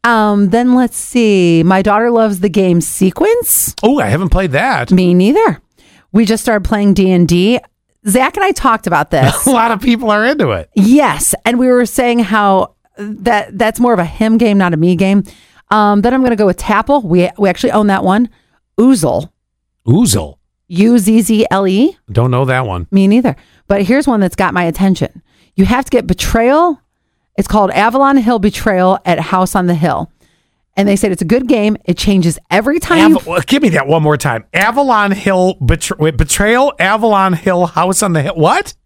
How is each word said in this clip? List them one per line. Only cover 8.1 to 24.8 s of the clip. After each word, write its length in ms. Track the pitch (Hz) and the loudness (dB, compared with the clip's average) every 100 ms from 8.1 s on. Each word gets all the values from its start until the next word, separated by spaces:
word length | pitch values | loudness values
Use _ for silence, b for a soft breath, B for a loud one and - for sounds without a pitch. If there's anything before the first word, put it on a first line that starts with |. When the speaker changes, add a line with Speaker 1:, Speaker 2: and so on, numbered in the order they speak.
| 220 269 - | 0 0 0
Speaker 1:
and 80 | 392 | -2
I 60 | |
talked 340 | - 262 226 - | 0 0 -2 -2
about 220 | 160 151 | -2 -2
this. 360 | 156 131 - - | 0 0 0 0
Speaker 2:
<laughs> 20 | |
A 20 | |
lot 220 | 247 233 | 0 0
of 100 | 214 | -2
people 300 | 254 233 226 | -2 -2 0
are 120 | 208 | 0
into 280 | 233 302 160 | 0 0 -2
it. 180 | 92 - 220 | -4 -4 0
Speaker 1:
Yes. 580 | 196 285 254 - - - | 4 4 2 -2 -4 -4
And 140 | - 240 | -2 0
we 80 | 254 | 2
were 200 | 247 240 | 2 0
saying 320 | - 240 240 | -2 0 0
how 560 | 196 220 202 190 - _ _ - | 0 0 2 0 -2 _ _ -16
that, 600 | 208 214 196 208 - 190 | -14 -6 -2 -2 -4 -4
that's 220 | 220 220 | -4 0
more 120 | 240 | 0
of 60 | 214 | 0
a 60 | 170 | -2
him 320 | - 220 226 | -2 0 2
game, 220 | 233 202 | 2 2
not 140 | 180 160 | 0 2
a 20 | |
me 180 | 170 175 | 0 2
game. 280 | 190 202 185 B B B _ | 2 0 -2 B B B _
Um, 300 | 214 208 208 | 0 2 2
then 120 | 226 | 2
I'm 80 | 262 | 0
gonna 120 | 254 220 | 0 0
go 80 | 202 | 0
with 120 | 175 | 0
Tapple. 440 | - 208 226 285 | -2 -2 0 -2
We, 260 | 202 175 175 - | 2 0 0 0
we 100 | 196 | -2
actually 220 | 170 247 | 0 -2
own 160 | 214 208 | 0 0
that 160 | 190 185 | 0 0
one. 240 | 202 240 _ _ _ _ - | 0 -2 _ _ _ _ 0
Oozle. 520 | 247 247 151 85 151 _ _ _ _ _ - | 2 2 0 -2 -6 _ _ _ _ _ 0
Speaker 2:
Oozle? 500 | 151 226 101 76 - _ _ _ | 2 2 -2 -6 -16 _ _ _
Speaker 1:
U 300 | 175 220 240 | 0 2 4
Z 240 | 196 220 | 2 0
Z 240 | 202 214 - | 2 0 0
L 160 | 196 196 | 0 0
E. 280 | 190 302 - - | 0 0 -2 -6
Speaker 2:
Don't 200 | 107 127 | -2 0
know 140 | 123 131 | 0 0
that 200 | 127 123 | -2 -4
one. 220 | 90 85 | -8 -2
Speaker 1:
Me 180 | 196 190 | 0 2
neither. 280 | 226 247 - b b _ | 2 0 -6 b b _
But 160 | 202 | -2
here's 240 | 190 262 285 | 0 0 0
one 120 | 220 | 0
that's 160 | 185 - | -2 -2
got 160 | 185 | -2
my 120 | 180 | -2
attention. 580 | 170 156 | -4 0